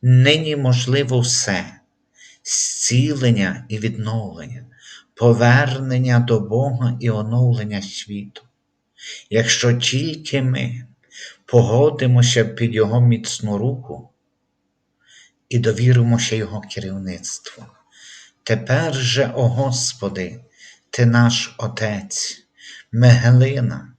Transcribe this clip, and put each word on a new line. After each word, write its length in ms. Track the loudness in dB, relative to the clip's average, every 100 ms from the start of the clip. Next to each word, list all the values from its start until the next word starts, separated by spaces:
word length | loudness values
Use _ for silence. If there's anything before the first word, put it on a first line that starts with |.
Нині 540 | 4 6 6 4 0 -2
можливо 640 | 0 0 0 -2 0 0
все: 600 | 0 -2 -2 -4 -6 -16 _ _ _ _ -20 _
зцілення 1200 | -8 -6 -6 -6 -2 0 0 0 0 2 0 -4 -10
і 100 | -6
відновлення, 880 | -6 -6 -6 -6 -8 -14 -16 -18 -20 _ -20 -20 _
повернення 1040 | 0 4 4 6 4 2 -2 -4 -2 2 2
до 220 | 2 0
Бога 560 | 0 -2 -2 -2 -4 -2
і 100 | -4
оновлення 720 | -4 -2 0 2 0 -2 -6
світу. 600 | -8 -12 -12 -12 -12 -18 _ _ _ _ _ _ -20 -20 _
Якщо 420 | 0 0 0 2
тільки 680 | 0 0 -4 -4 -8 -6 -4
ми 440 | -2 -2 -4 -8 -14 _ _ -20 -20 -20 _
погодимося 960 | 2 4 4 2 2 2 4 4 2
під 300 | 0 -2 -4
Його 260 | 0 0 4
міцну 580 | 2 2 -2 -8 -6 -4
руку 520 | -4 -6 -12 -16 -18 _ _ _ _ _ _ _ _ _ _ _ _ _ _
і 100 | -2
довіримося 800 | 0 2 4 4 4 2 0 -4
Його 240 | -4 -8
керівництву. 1040 | -12 -12 -10 -8 -8 -10 -12 -14 -16 -20 -20 _ _ _ -20 -20 -20 _
Тепер 520 | -4 -4 0 -2 0
же, 380 | -2 -2 0 -2
о 140 | 0 0
Господи, 920 | 0 -2 -2 -6 -6 -8 -6 -10 -12 _ _ -20 _ _
Ти 160 | 2 4
наш 480 | 6 4 2 -6 -8
Отець, 880 | -8 -6 -6 -6 -8 -10 -10 -12 _ _ -20 -20 _
ми 160 | 4 6
глина 840 | 6 6 6 4 2 -4 -4 -14